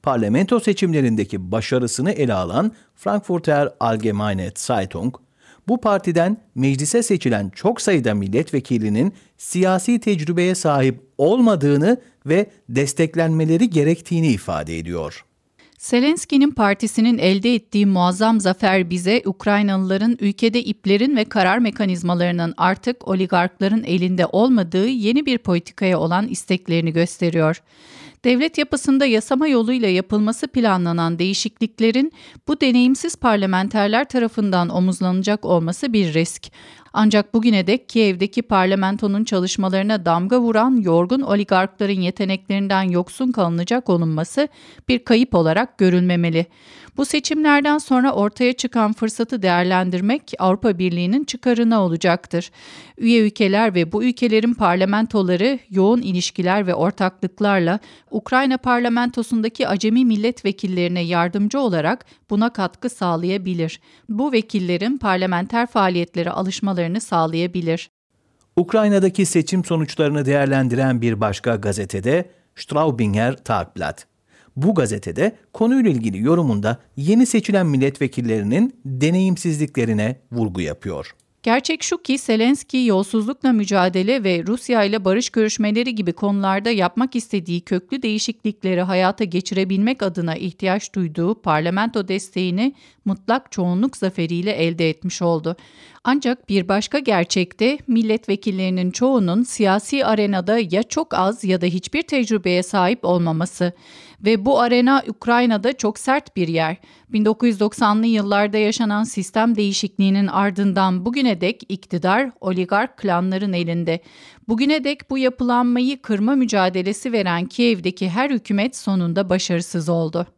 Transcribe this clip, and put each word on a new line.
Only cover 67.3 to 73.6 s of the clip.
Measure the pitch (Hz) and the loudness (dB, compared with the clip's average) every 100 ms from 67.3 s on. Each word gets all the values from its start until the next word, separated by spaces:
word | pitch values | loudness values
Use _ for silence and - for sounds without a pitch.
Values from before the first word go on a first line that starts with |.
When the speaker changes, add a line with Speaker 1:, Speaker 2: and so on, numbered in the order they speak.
| 165 175 180 165 165 - _ _ _ _ _ _ - | -2 -2 -2 -2 -4 -6 _ _ _ _ _ _ -2
Speaker 1:
Ukrayna'daki | 175 226 208 202 190 190 190 | 2 2 4 4 2 2 2
seçim | 170 156 190 175 | 2 2 -2 0
sonuçlarını | 165 151 - 147 147 139 | -2 -2 0 0 0 0
değerlendiren | 143 135 135 127 120 135 123 | 2 2 2 2 2 0 2
bir | 117 107 | 0 0
başka | 107 98 120 113 | -2 -2 -2 -2
gazetede | 104 98 98 101 107 165 180 _ _ - | -2 -4 -4 -4 0 0 -2 _ _ -20
Straubinger | - 147 156 120 107 101 120 - | -4 0 0 0 0 0 0 -4
Tagblatt. | - 107 | -4 -4